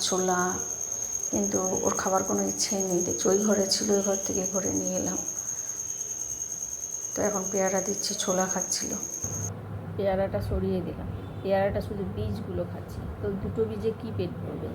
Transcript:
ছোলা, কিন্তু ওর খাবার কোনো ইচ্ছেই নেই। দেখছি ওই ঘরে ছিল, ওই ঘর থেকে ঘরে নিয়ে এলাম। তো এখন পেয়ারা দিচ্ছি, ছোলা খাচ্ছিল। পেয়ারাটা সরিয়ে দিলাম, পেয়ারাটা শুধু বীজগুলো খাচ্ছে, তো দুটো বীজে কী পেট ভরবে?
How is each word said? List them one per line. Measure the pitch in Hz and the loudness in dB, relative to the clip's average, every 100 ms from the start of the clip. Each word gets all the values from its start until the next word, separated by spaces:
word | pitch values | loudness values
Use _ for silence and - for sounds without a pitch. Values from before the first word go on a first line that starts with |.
| - | 2
ছোলা, | 185 185 180 180 190 - - - - - - - | 2 4 4 4 2 -2 -2 -2 -2 -2 -2 0
কিন্তু | 214 202 196 190 190 - | 2 2 2 2 2 2
ওর | 196 | 2
খাবার | 202 190 190 | 2 2 2
কোনো | 202 196 | 0 0
ইচ্ছেই | 190 - 196 190 | 0 0 2 2
নেই। | 175 - | 2 2
দেখছি | - - | 2 4
ওই | 196 214 | 4 6
ঘরে | 202 196 | 4 4
ছিল, | - 208 202 | 4 4 4
ওই | 196 | 4
ঘর | 196 - | 0 0
থেকে | 190 190 | 0 0
ঘরে | 202 190 - | 0 0 0
নিয়ে | 95 92 | 0 0
এলাম। | 98 101 - - - - - - - - - - - - - - - - - - - | 0 0 -2 -2 -2 -4 -4 -4 -4 -4 -4 -4 -4 -4 -4 -4 -4 -4 -4 -4 -4
তো | - 208 | -2 0
এখন | 202 185 | 0 -2
পেয়ারা | 196 190 190 185 | 0 2 0 -2
দিচ্ছি, | 196 - - | -2 -2 -2
ছোলা | - 185 185 | 0 2 2
খাচ্ছিল। | 190 - - - 101 - - - 101 - - - - - - | 0 0 -2 -2 -4 -4 -6 -4 -4 -4 -6 -8 -8 -6 -2
পেয়ারাটা | 196 190 196 202 196 | 0 2 2 0 0
সরিয়ে | 190 190 190 170 | 0 2 2 0
দিলাম, | 151 - - - - | -4 -6 -6 -6 -4
পেয়ারাটা | 190 196 196 208 202 | 2 4 4 2 -2
শুধু | 208 190 - | -4 -4 -2
বীজগুলো | 180 196 - 175 170 | -2 -2 -2 -2 -2
খাচ্ছে, | - - - - - | -4 -8 -6 -6 -4
তো | 208 196 | -2 -2
দুটো | 202 - 220 | -2 0 0
বীজে | 214 220 214 | 2 0 0
কী | 226 - | -4 -2
পেট | 175 - | -2 -2
ভরবে? | - 165 165 | -6 -4 -4